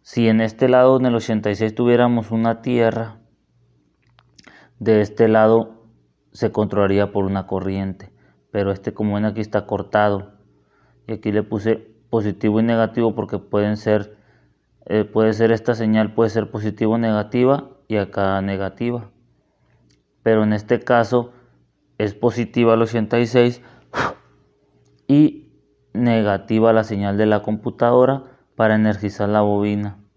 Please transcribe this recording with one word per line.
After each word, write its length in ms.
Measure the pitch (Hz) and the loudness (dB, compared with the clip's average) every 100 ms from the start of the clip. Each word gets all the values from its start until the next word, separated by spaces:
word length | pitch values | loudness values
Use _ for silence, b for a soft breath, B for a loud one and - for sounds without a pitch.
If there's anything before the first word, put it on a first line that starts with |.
Si 280 | - - 113 | -6 0 2
en 100 | 110 | 2
este 300 | 113 - 131 | 0 0 4
lado, 280 | 127 127 131 | 6 6 4
en 100 | 127 | 2
el 80 | 117 | -2
ochenta 340 | 113 107 104 | -2 -4 -2
y 60 | 101 | -2
seis, 200 | 110 110 | -4 0
tuviéramos 560 | 120 120 120 120 110 | 2 4 2 0 -4
una 300 | 113 113 113 | -2 -2 -4
tierra, 560 | 127 120 113 113 113 - _ _ _ _ _ _ _ _ _ _ _ _ b b b _ | -4 0 0 -2 -10 -14 _ _ _ _ _ _ _ _ _ _ _ _ b b b _
de 220 | 104 107 | 2 2
este 260 | 101 - 113 | 2 2 4
lado 560 | 110 110 113 113 - _ _ _ _ _ | 6 6 4 0 -12 _ _ _ _ _
se 220 | - 113 | -6 -4
controlaría 580 | 110 104 101 98 98 101 | -2 -2 0 2 2 0
por 140 | 101 95 | -2 -2
una 220 | 98 92 | -4 -4
corriente, 640 | 95 92 95 95 92 - b b b _ | -6 -4 -6 -8 -10 -18 b b b _
pero 220 | 104 98 | -4 -4
este, 220 | 98 - | -4 -8
como 220 | - 107 104 | -4 -4 -2
ven 100 | 107 | -4
aquí, 160 | 104 | -6
está 240 | 107 107 - | -4 -6 -4
cortado, 760 | 101 98 107 104 101 98 _ _ _ _ _ _ _ - | -8 -2 0 0 -2 -6 _ _ _ _ _ _ _ -14
y 60 | |
aquí 180 | 110 110 | -8 -4
le 100 | 104 | -4
puse 520 | 104 110 107 113 - _ _ | -4 -4 -2 -4 -6 _ _
positivo 480 | 113 104 95 107 107 | -2 -2 -2 -2 0
y 40 | |
negativo 520 | 113 113 113 120 117 110 | 0 0 -2 0 -2 -2
porque 240 | 104 101 | -6 -8
pueden 360 | - 104 104 107 | -4 -2 -2 -2
ser, 420 | 113 107 98 b b b b b b _ - | 0 -2 -2 b b b b b b _ -4
eh, 180 | 107 | -2
puede 300 | 101 107 110 | 0 0 0
ser 180 | 107 113 | 2 0
esta 220 | 113 - | 2 -2
señal, 400 | 113 110 110 107 | -2 0 0 0
puede 160 | 110 113 | 0 0
ser 220 | 110 107 | -2 -6
positivo 420 | 107 107 101 110 | -6 -8 -2 -2
o 40 | 113 | 0
negativa, 720 | 113 107 107 123 127 139 - _ _ | 0 -2 -2 0 2 0 -4 _ _
y 100 | 107 | -4
acá 420 | 95 - 98 98 | -4 -2 -2 -2
negativa, 680 | 98 98 95 - 117 120 104 _ _ _ _ _ _ _ _ _ _ _ | -4 -6 -8 -6 -6 -6 -12 _ _ _ _ _ _ _ _ _ _ _
pero 200 | 113 110 | 0 2
en 100 | 107 | 2
este 260 | 107 104 120 | -2 -2 -4
caso 540 | - 120 113 123 120 b b b _ _ _ - | 2 2 2 -2 -4 b b b _ _ _ -6
es 160 | 104 | -6
positiva 600 | 98 120 113 113 - 117 113 | -2 -2 -2 -4 2 2 4
el 80 | |
ochenta 360 | 113 117 107 117 | 2 -2 -2 -2
y 60 | 117 | 2
seis 360 | 123 120 120 b b b - - - _ _ _ _ _ _ _ _ - | 4 2 0 b b b -8 -6 -8 _ _ _ _ _ _ _ _ 0
y 440 | 143 151 - - _ _ _ _ | 4 4 0 -20 _ _ _ _
negativa 800 | 101 120 113 104 98 - 110 113 | -2 2 2 2 -2 0 2 4
la 120 | 110 | 4
señal 340 | 107 101 101 101 | 0 -4 -2 0
de 80 | 107 | 2
la 160 | 104 | 2
computadora 840 | 104 107 123 - 120 123 127 135 B B B - | -2 -6 -8 -2 2 4 4 0 B B B -2
para 200 | 110 110 | 0 2
energizar 520 | 107 104 101 - 104 | 0 -2 -6 -4 -2
la 140 | 107 | 0
bobina. 560 | 104 104 104 104 101 98 _ | 0 0 -2 -2 -6 -10 _